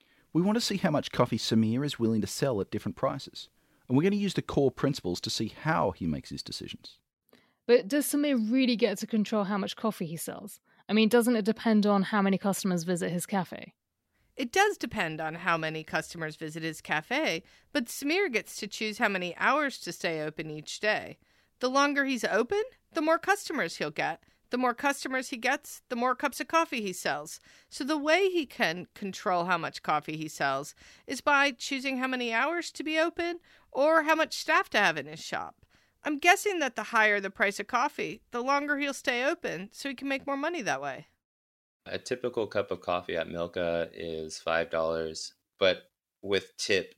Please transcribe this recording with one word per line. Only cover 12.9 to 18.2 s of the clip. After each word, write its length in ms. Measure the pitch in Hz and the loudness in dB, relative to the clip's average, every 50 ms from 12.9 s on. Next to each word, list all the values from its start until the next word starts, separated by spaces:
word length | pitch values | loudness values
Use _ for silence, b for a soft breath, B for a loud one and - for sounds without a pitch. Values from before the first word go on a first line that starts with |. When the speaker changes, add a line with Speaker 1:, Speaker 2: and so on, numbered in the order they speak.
| 185 170 185 185 | -2 -2 -2 -2
Speaker 2:
his 160 | 170 175 - - | -2 -4 -4 -2
cafe? 460 | - 196 175 - - - - - - _ _ _ _ _ _ _ _ _ _ _ _ | -2 -2 -2 -4 -8 -12 -14 -16 -20 _ _ _ _ _ _ _ _ _ _ _ _
Speaker 3:
It 160 | - 269 240 | -6 -6 0
does 260 | - 381 403 427 381 - | 2 4 4 4 2 -2
depend 440 | - 247 - 220 185 160 156 156 | -6 -6 -4 -2 -2 -2 -4 -4
on 120 | 160 156 156 | -4 -6 -6
how 240 | 170 175 185 170 165 | -2 0 2 2 2
many 280 | 160 156 160 160 156 | 2 -2 -4 -4 -6
customers 500 | - - 160 160 - - 170 160 156 156 | -4 -4 -4 -4 -4 -6 -8 -6 -8 -6
visit 260 | - 165 156 156 165 | -8 -8 -8 -6 -6
his 200 | 160 165 160 - | -6 -6 -6 -6
cafe, 600 | - - 151 151 156 - 240 285 320 240 165 165 b b b b b b | -4 -2 -2 -2 0 0 -2 0 0 0 -2 -2 b b b b b b
but 140 | - 285 240 | -4 -4 -2
Samir 440 | - - - 277 285 320 381 | -4 -6 -4 -2 0 2 2